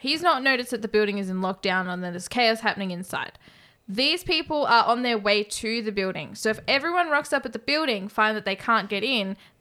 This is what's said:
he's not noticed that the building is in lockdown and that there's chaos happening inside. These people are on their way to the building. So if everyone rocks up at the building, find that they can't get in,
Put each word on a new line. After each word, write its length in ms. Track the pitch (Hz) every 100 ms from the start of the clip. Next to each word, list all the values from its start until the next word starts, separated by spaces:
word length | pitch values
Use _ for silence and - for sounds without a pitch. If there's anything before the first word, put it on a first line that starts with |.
he's 220 | 262 302
not 200 | 349 269
noticed 280 | 269 254 247
that 100 | 226
the 80 | 214
building 300 | 214 208 202
is 100 | 190
in 140 | 185
lockdown 440 | 185 190 196 185 185
and 100 | 180
that 100 | 180
there's 160 | 175 -
chaos 320 | 247 233 226
happening 320 | 226 190 190
inside. 400 | 175 185 - - - - - - _ -
These 300 | 196 285 349
people 440 | 359 320 320 302 247
are 180 | 233
on 180 | 220 240
their 160 | 247 226
way 240 | 202 208
to 400 | 208 - 220 233
the 80 | 214
building. 460 | 202 190 165 143 -
So 120 | 220
if 100 | 214 -
everyone 400 | 269 311 349 330
rocks 220 | 294 294
up 120 | 277
at 80 | 262
the 60 | 233
building, 480 | - 294 311 208 196
find 300 | - 214 214
that 80 |
they 100 | 202
can't 340 | 190 - 226 196
get 140 | 202
in, 340 | 226 247 190 196 - _